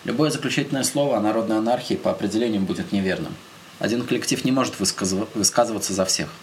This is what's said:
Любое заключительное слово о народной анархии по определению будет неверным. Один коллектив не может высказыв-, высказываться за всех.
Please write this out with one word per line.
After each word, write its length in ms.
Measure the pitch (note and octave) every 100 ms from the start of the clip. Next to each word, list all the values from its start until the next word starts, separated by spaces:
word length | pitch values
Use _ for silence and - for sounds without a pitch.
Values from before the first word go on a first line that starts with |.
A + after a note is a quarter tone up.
Любое 260 | - A#2 D3+
заключительное 540 | - C3 C3 C3+ C#3
слово 340 | A#2+ C#3+ C#3+ A2+
о 40 |
народной 360 | G#2 A2+ G#2+ A2
анархии 380 | A2 B2 - G#2+
по 160 | -
определению 500 | - G#2 G#2+ A#2+ G#2
будет 300 | F#2+ E2+ E2+
неверным. 420 | G2+ F#2+ E2+ D#2+ - - - - -
Один 240 | - A#2
коллектив 420 | A#2 B2 - B2+ B2+
не 60 |
может 280 | C3 A#2+ -
высказыв-, 480 | F#2+ - G2 F#2+ G#2
высказываться 600 | A2 G2 - A#2 G#2+ -
за 120 | G2 F#2+
всех. 240 | - D2+ -